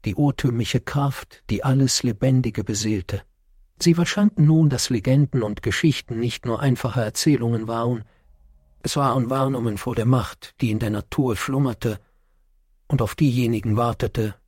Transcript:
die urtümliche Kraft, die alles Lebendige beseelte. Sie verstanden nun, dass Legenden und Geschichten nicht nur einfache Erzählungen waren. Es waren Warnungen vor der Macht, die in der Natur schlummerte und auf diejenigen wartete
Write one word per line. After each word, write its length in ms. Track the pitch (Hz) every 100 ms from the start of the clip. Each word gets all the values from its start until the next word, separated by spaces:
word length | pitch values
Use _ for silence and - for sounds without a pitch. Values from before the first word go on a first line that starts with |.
die 120 | - 98
urtümliche 640 | 143 - 131 117 113 123
Kraft, 640 | - 139 143 - - - -
die 120 | 107
alles 400 | 139 135 131 -
Lebendige 640 | 127 107 131 127 120 107
beseelte. 580 | 101 101 107 104 92 98 - _ _ _ _ _
Sie 120 | 170
verstanden 500 | 170 175 - 208 -
nun, 240 | 151 160 156
dass 220 | 127 -
Legenden 520 | 120 110 135 143 131
und 200 | 107 104
Geschichten 560 | - - 160 - - 113
nicht 280 | 120 - 120
nur 140 | 113
einfache 400 | 143 123 120 123
Erzählungen 640 | 110 - 156 143 117 117 113
waren. 380 | 117 120 120 - _ _ _ _ _ _ _
Es 140 | - 151
waren 320 | 139 127 120
Warnungen 480 | 131 135 131 117 101
vor 180 | 127
der 120 | 117 113
Macht, 480 | 127 90 - - _
die 100 | 117
in 80 | 104
der 120 | 110
Natur 460 | 104 - - 131 113
schlummerte 600 | - 139 139 107 120 101 _ _ _ _ _ _ _ _ _
und 160 | 139
auf 120 | 110
diejenigen 600 | - 147 123 117 113 110 107
wartete 580 | 120 113 117 - 107 -